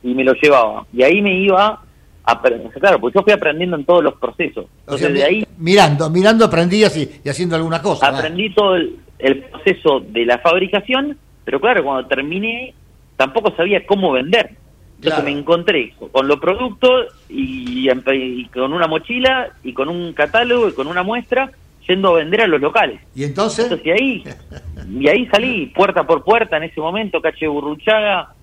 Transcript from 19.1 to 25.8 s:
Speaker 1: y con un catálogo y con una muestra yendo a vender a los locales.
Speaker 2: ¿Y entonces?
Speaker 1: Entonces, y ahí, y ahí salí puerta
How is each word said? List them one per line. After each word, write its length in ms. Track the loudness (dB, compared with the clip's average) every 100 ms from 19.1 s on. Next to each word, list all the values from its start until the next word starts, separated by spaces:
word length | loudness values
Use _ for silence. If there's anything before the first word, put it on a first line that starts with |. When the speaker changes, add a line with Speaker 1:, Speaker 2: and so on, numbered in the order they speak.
| -2 -2 -2 -6 _
Speaker 1:
y 120 | -12
con 160 | -6 -6
un 240 | -6 -8
catálogo 560 | -4 0 0 2 2 0
y 20 |
con 140 | -2 -6
una 160 | -4
muestra 480 | -4 -6 -2 -2 -2 -10 -20 _ -4
yendo 220 | 0 4
a 100 | 2
vender 220 | 2 0
a 60 | 2
los 160 | 2
locales. 360 | 2 0 0 -4 -16
Speaker 2:
¿Y 100 | -8
entonces? 420 | -6 -2 -2 -2 -2
Speaker 1:
Entonces, 200 | -2 0
y 40 |
ahí, 340 | 0 0 -4 -10 -18 -18 -18 -16 -16 -12 0
y 100 | 2
ahí 180 | 2 2
salí 400 | 0 0 -4 -6
puerta 380 | 0